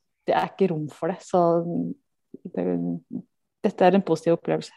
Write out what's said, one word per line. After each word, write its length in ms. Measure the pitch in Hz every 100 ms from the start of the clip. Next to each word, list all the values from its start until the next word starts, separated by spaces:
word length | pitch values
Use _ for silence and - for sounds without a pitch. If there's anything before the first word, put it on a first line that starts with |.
| _ _ -
det 80 | 220
er... 120 | 170
ikke 220 | - 185
rom 180 | 156 151
for 180 | - 170
det, 80 | 185
så 220 | - 180 170 170 170 165 175 - _ _ _ - 180 -
det, 460 | 90 - - 165 - - - _ _ _
dette 180 | 208 -
er 120 | 185 190
en 60 |
positiv 360 | 185 160 165 170
opplevelse. 340 | - 156 -